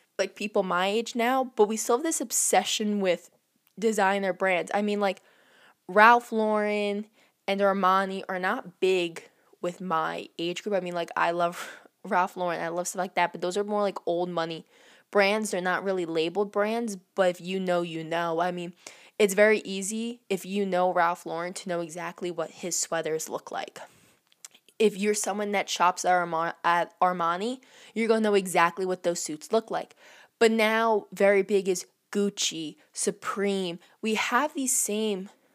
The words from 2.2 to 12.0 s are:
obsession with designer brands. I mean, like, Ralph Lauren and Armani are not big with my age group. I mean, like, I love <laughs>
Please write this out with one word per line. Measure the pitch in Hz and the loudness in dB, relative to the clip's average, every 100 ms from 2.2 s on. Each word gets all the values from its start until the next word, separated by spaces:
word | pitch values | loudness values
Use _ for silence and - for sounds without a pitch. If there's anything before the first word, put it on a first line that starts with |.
obsession | 240 - - 185 202 - 214 208 | -2 -2 2 2 2 -2 -2 0
with | 190 175 - _ _ _ _ - | 0 0 -4 _ _ _ _ -2
designer | 220 208 190 202 196 | 0 2 2 2 0
brands. | 180 190 180 165 | 0 0 0 0
I | - | -2
mean, | 208 208 | 0 0
like, | 202 190 _ _ _ _ _ _ - | 0 -2 _ _ _ _ _ _ 0
Ralph | 185 220 240 240 | 8 10 8 4
Lauren | 226 214 214 208 208 208 202 208 _ _ _ - | -2 0 0 0 0 -2 -4 -8 _ _ _ -6
and | 196 | 2
Armani | 202 196 185 190 196 190 - | 2 4 4 4 2 -4 -6
are | 185 | -4
not | 185 233 185 - | -2 -4 -8 -2
big | 185 190 170 170 - _ _ _ | 2 2 0 -6 -18 _ _ _
with | 180 175 | -8 -6
my | 185 165 160 170 - - | -2 -2 -2 -4 -10 -8
age | 170 175 | -6 -6
group. | - 196 | -2 -2
I | |
mean, | 180 175 | -2 -4
like, | 170 - | -4 0
I | 165 | 0
love | 170 175 175 - - - | 2 -2 -2 -12 -16 -20
<laughs> | _ | _